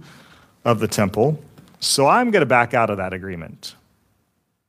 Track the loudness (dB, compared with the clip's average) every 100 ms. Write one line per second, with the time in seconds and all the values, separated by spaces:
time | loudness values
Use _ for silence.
0 | -10 -20 -20 _ _ _ 0 0 0 -2
1 | -2 0 0 -2 -10 -20 -20 _ -4 2
2 | 4 4 2 0 4 2 2 0 0 -2
3 | -6 -8 -10 -12 -14 -16 -20 -20 _ _
4 | _ _ _ _ _ _